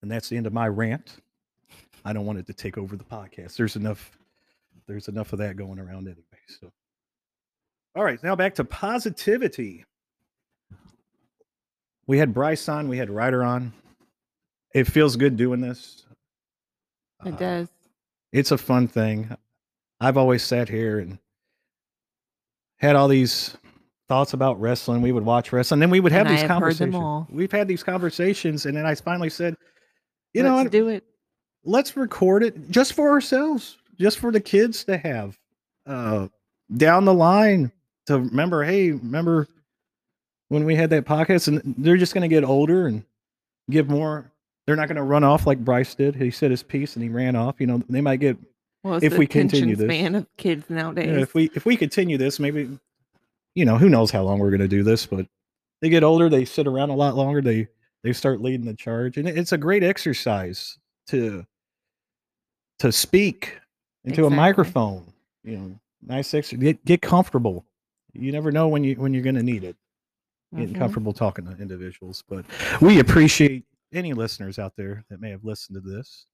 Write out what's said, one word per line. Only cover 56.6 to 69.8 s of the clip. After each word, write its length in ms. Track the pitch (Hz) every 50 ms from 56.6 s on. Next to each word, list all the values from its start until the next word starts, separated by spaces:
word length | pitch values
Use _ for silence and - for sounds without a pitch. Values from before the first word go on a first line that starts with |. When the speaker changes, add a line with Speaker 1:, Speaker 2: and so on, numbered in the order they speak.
| 151
Speaker 1:
around 240 | 139 131 131 139 143
a 40 | 139
lot 220 | 139 143 143 127
longer, 240 | 135 135 135 143 147
they, 280 | 139 123 113 113 113 107 _ _ _ _ _ _ _
they 100 | 117 123
start 300 | - - 139 131 104 110
leading 240 | 127 131 127 117
the 80 | 117 107
charge. 420 | - - - 117 113 123 127 123
And 100 | - 147
it, 120 | 180 165 156
it's 140 | 175 - -
a 60 | 160
great 240 | 147 160 196 202 185
exercise 960 | 175 196 - - 165 131 - - 127 110 101 92 87 92 - - - - _ _ _ _ _ _
to, 400 | - - 135 120 110 104 92 85 _ _ _ _ _ _ _ _ _ _ _ _ _ _ _ _ _ _ _ _ _ _ _ _ _ _ _
to 120 | - 131 110
speak 640 | - - - - 185 208 196 - _ - - - - _ _ _ _ _ _ _ _ _
into 200 | 123 131 - 156
a 20 |
Speaker 2:
Exactly. 100 | 147 143
Speaker 1:
microphone, 760 | 143 156 185 196 190 175 - - 135 117 104 98 92 85 85 _ _ _ _ _ _ _
you 120 | 110 113
know, 220 | 98 95 92 92 104 _ _ _ _ -
nice 280 | - 123 131 139 - -
ex-, 180 | 151 147 - -
get, 320 | 120 131 147 165 - _
get 160 | - 170 175
comfortable. 640 | - - - 175 185 - - 127 120 110 92 87 - _ _ _ _ _ _ _ _ _ _
You 200 | - 123 135 139
never 200 | 151 151 156 143
know 160 | 156 160 160
when 160 | 151 147 143
you, 120 | 135 135
when 180 | 120 135 135 135
you're 80 | 131 123
gonna 180 | 131 131 127 117
need 220 | 123 123 107 92
it. 120 | 90 85 _